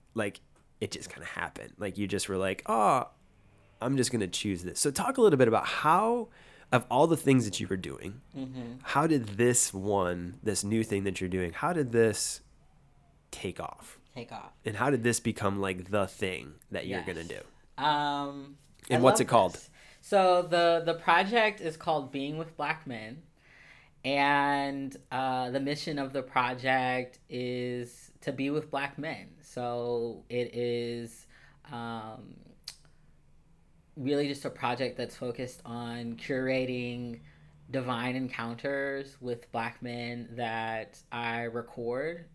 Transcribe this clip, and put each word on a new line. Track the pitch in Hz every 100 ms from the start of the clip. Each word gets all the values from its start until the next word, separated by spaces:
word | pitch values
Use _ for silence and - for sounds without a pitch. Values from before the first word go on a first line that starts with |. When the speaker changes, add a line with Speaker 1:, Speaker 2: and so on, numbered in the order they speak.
| _ 113
Speaker 1:
like, | 104 - - _ _ _
it | 107
just | - -
kinda | - 82
happened. | 87 82 - 57 -
Like, | 98 87
you | 98
just | 98 -
were | 95
like, | 95 92 -
"Oh, | 226 202 135 - - _ _ _ _ _ _
I'm | 120 139
just | 120
gonna | 117 92
choose | - 107 90
this." | 87 73
So | 143
talk | 135 254 269
a |
little | 214 139
bit | 120
about | 110 -
how, | - 151 175 220 240 220 - - - -
of | 127 -
all | 123 165
the | 160
things | 139 131 104
that | 101
you | 101
were | 95
doing, | 87 67 90 117 - 135
Speaker 2:
Mm-hmm. | 131 127 117 127
Speaker 1:
how | - 139 160
did | 147 107 98
this | 120 123 -
one, | 98 98 98 90 87 87 -
this | 104 95
new | 101 113
thing | 107 98 98
that | 90
you're | 92
doing, | 92 87
how | - 151
did | 175 127
this | 117 110 104 - - - _ _ _ _ _ _ _ _
take | - 95 -
off? | - - - - _ 123
Speaker 2:
Take | 117
off. | 113 - - 107
Speaker 1:
And | 104
how | 131
did | 131
this | 117 113
become, | 117 - 101 98
like, | 98 92 90
the | 101 95
thing | - 98 90 65 78 -
that | 98 92
you're | 95
Speaker 2:
Yes. | 92
Speaker 1:
gonna | 82
do? | 85 - - - - -
Speaker 2:
Um, | 147 147 147 143 143 143 139 143 _ - -
Speaker 1:
And | 120
Speaker 2:
I |
Speaker 1:
what's | 131 -
Speaker 2:
love | 117
Speaker 1:
it |
called? | 117 92
Speaker 2:
this. | - - - - -
So | - 202 185 180
the, | 170 170 170 170 165
the | 165
project | - 170 196 233 214 208
is | 165 156
called | 175 151 131
Being | 139 143 156
with | 160 -
Black | 147 160 139
Men. | 117 107 147 - _ _ - - - - _ 131
And, | 143 143 143 143 143 139 139 135 - -
uh, | 127 131 127 127
the | 135
mission | 135 147 170 143
of | 135
the | 135
project | 127 131 123 123 131 131 131 127 127 - _
is | 127 123 123 123 123 120 - - -
to | -
be | 131 139
with | 151 151
Black | 135 139 -
men. | 151 120 - -
So | - - 120 120 120 120 117 101 -
it | 123 120 120
is, | 120 120 120 120 117 - - - - - -
um, | 120 117 113 110 107 104 50 - - - - - - - - _ - _ _ _ _ _ 147
really | 131 143 147
just | 139 135
a |
project | - 120 120 123 123
that's | 117 -
focused | 127 117 123 - -
on | 117 117 120 117 117
curating | - 131 131 131 127 123 123 120 120 117 - - - - -
divine | 135 123 117 123 127
encounters | 127 - 117 117 139 139 139 139 139 -
with | 123 120 -
Black | 117 117 -
men | 123 120 120 120 117
that | 117 117 113 113 113 107 - -
I | 120 117 117
record | 117 117 117 - 117 123 156 175 170